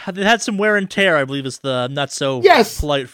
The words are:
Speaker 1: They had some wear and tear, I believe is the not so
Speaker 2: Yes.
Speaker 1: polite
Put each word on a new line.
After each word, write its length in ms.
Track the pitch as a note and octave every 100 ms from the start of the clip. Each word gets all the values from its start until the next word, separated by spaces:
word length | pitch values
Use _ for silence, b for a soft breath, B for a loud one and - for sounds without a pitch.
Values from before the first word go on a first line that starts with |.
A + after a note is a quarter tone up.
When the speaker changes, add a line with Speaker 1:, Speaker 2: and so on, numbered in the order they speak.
| -
Speaker 1:
They 100 | F#3
had 180 | G3 A#3
some 160 | - G3
wear 200 | G#3+ G#3
and 120 | F#3+
tear, 280 | - G3 D#3
I 80 | C3+
believe 200 | C#3 C3+
is 140 | -
the 280 | C3+ B2+ B2
not 240 | C#3+ C#3
so 300 | - C#3 B2+
Speaker 2:
Yes. 360 | G3 D4 - -
Speaker 1:
polite 280 | D3 C#3+ B2